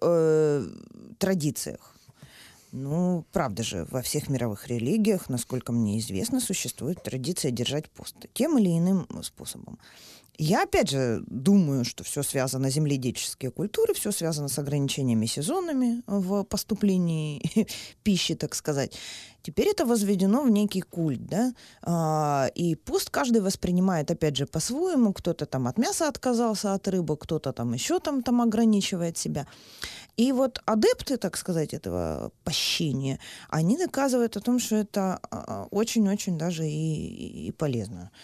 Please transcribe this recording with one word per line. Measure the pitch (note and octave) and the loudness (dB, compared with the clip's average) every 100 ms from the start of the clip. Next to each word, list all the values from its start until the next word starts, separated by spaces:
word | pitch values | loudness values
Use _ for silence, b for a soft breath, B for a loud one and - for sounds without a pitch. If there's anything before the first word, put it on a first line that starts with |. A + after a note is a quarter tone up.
э, | E3+ E3+ D#3+ D#3 D#3 C#3+ F#2 - - - - - | 2 4 6 4 4 2 -2 -8 -18 -20 -18 -4
традициях, | F#3+ F#3+ C#3+ - - - - b b _ B B B B B | 0 0 0 -4 -6 -10 -14 b b _ B B B B B
ну, | C3 C#3 D#3+ F3+ F3 - | -10 -4 0 0 0 -2
правда | F#3 C3+ F#2+ | -2 -2 -2
же, | A2 - - | -4 -4 -4
во | B2+ | -6
всех | - D3 C#3 | -4 -4 -2
мировых | C3+ A#2+ G2+ - | -2 -2 -4 -6
религиях, | A#2+ A#2+ A3 G#3+ F#3 - | -4 0 2 2 2 0
насколько | B2+ - B2+ - | -6 -4 -6 -2
мне | A#2+ G#2+ G#2+ | 0 2 0
известно, | A2+ F#2+ A#3 C4 | -2 -4 -2 -2
существует | A#3 - - - B2+ F3+ | -2 -4 -6 -6 -6 -6
традиция | - B2+ C3 F3+ D3 | -6 -6 -4 -2 -2
держать | A#2+ A#2+ C#3+ - | -2 -2 -4 -6
пост | - - - - | -12 -18 -16 -10
тем | - D4 C#4+ | -2 2 4
или | F#3 E3 | 4 4
иным | F3 F#3+ - - | 4 2 0 -8
способом. | - - - - - - B B B B B - | -12 -12 -14 -12 -14 -18 B B B B B -4
Я, | D#3 A#3 | 2 2
опять | G4 F#4 G#3 | 4 2 2
же, | C3+ B2+ G#2 - | 2 2 0 -4
думаю, | A2+ C3+ G3+ D#3+ C3+ | -2 6 6 6 2
что | A#2+ - | 0 -4
всё | - - | -8 -4
связано, | C3+ C#3 B2+ C3 C3+ | -2 0 0 0 0
земледельческие | C#3 D3+ C#3 B2+ - - - C3 | 2 2 2 0 -4 -6 -6 -8
культуры, | - G#3 - A4+ | -4 -4 0 0
всё | F#4+ - | 0 -2
связано | G3+ E3 D3+ C#3+ | -2 -2 -2 -2
с | - | -4
ограничениями | C#3 D3 C#3 - C3 A2+ A2+ | -2 0 0 0 2 2 2
сезонными | - D#3 F4+ F4 C4+ B3 A#3 - | -2 -2 -2 0 0 0 0 -2
в | G3+ F#3 G3+ | -2 0 -2
поступлении | G3 G#3 - G#3 G3+ F#3 E3+ D#3+ D3+ D3 - | -2 -4 -4 0 2 2 2 0 -4 -4 -2
<laughs> | A3 - B B B | 0 0 B B B
пищи, | - F3+ - | 0 2 2
так | D#3+ D3+ | -2 -4
сказать. | - - C#3 B2+ B B B B B | -6 -2 -2 -2 B B B B B
Теперь | - C#3+ F4+ | -8 0 2
это | G#4 | 2
возведено | C4 A#3 G3+ G3 F#3+ A#3 | 2 2 2 2 4 4
в | C#4 | 4
некий | G#3 G#3 F#3+ | 4 2 0
культ, | - F3 D#3+ A#2+ C3 | -4 -2 -2 -2 -2
да? | E3 B3+ A#3 B B | -2 -2 -2 B B
А, | - E3+ D#3+ D#3 D3+ C#3+ C3 - | -2 0 2 2 2 2 0 0
и | E3+ D#3 | -2 -2
пост | - F#4 - | -2 -2 -2
каждый | - B3 A3+ | -2 2 4
воспринимает, | F#3+ - F#3 F3+ F#3 E3+ D3 | 2 0 0 2 4 2 0
опять | E3+ D#3 C3 | 0 0 0
же, | C#3 | -2
по-своему. | D#3+ - C4 F#4 D#4 A3 | -2 -2 0 2 4 4
Кто-то | F3+ F3+ E3 D3 | 2 -2 -2 -2
там | - F3 | -2 0
от | - | 2
мяса | D#4 G4 D#4 | 0 2 0
отказался, | - C4 A#3 A#3+ G3+ G#3 | 0 0 2 2 0 0
от | G3 - | -2 0
рыбы, | F#3 D#3 D3+ | 0 0 -2
кто-то | - D#3 C#3 | -2 -2 -2
там | C3 A#2+ | -4 -2
ещё | A#2+ - F4+ | -2 0 0
там, | E4 C#4 | 0 -2
там | B3 A#3+ | 2 4
ограничивает | A#3 G#3+ A3+ G#3 F#3+ F#3 E3+ E3+ | 4 4 6 4 2 -2 -2 -4
себя. | D#3 D3 - B B B B B B - | -4 -4 -6 B B B B B B 0
И | B3 | 2
вот | B3+ C4 - - | 4 0 0 0
адепты, | A3 G4+ B4+ - B3+ | 4 4 2 -2 -2
так | F#3 - | -2 -4
сказать, | - E3 D3+ | -2 0 0
этого | - - F2 E2+ D2+ A1+ - | -4 -4 -2 -2 -2 -6 -8
пощения, | - D3 - - D#3+ C3+ C3+ C3 B B B | -6 -2 -2 0 0 0 -2 -4 B B B
они | D#3 E3 D4+ | 0 2 2
доказывают | F#4 - C#4 B3 A#3 G#3+ | 0 0 2 2 0 -2
о | |
том, | A#3+ B3 | 0 0
что | - G#3+ | 2 0
это, | G#3 G3+ F#3+ - - | 0 -2 -2 -2 -6
а, | - - - G2 | -10 -8 -10 -4
очень-очень | G3+ A3+ A#3 G3 G#3 - E3 | -2 0 2 2 2 -2 -2
даже | E3+ D#3+ | -2 -2
и, | D#3+ D3+ D#3+ D3+ E2 | -4 -2 -2 -2 -6
и, | - - - F2 | -8 -12 -10 -10
и | |
полезно. | - D3+ A#2+ G2+ F2 F2 B | -4 -2 -2 -4 -10 -14 B